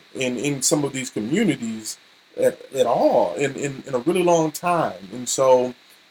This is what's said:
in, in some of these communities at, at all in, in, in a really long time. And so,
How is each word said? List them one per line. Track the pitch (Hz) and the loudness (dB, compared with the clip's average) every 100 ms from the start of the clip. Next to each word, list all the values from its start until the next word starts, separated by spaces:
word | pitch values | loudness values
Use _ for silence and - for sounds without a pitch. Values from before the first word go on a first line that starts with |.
| - | -14
in, | - 127 120 | -6 -4 -2
in | 143 135 | -4 -2
some | - 151 | 0 0
of | 139 | 0
these | 131 127 | -6 -6
communities | - 107 180 208 131 113 110 110 - _ _ _ - | -6 -2 0 0 0 -6 -8 -10 -14 _ _ _ 0
at, | 123 - - | 0 0 -6
at | 131 120 | -2 2
all | 135 302 143 92 | 4 4 4 2
in, | 90 143 127 | 0 -4 -2
in, | 139 131 139 | -6 -6 -6
in | |
a | 127 | -4
really | 139 180 | 0 0
long | 175 170 156 | 4 4 2
time. | - 175 170 117 92 95 | -2 -2 0 -2 -6 -12
And | 120 120 | -10 -6
so, | - 131 127 123 123 _ - _ | 2 6 6 4 -6 _ -20 _